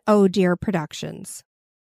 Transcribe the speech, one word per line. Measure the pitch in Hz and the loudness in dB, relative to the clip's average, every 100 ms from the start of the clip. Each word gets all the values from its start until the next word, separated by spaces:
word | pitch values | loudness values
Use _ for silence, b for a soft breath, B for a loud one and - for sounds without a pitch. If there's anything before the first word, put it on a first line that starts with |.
| - | 2
Oh | 208 196 | 4 4
Dear | 190 180 | 4 0
Productions. | 175 - 185 151 - 156 - 196 - - _ _ _ _ | 0 -2 -4 -6 -10 -12 -12 -16 -20 -20 _ _ _ _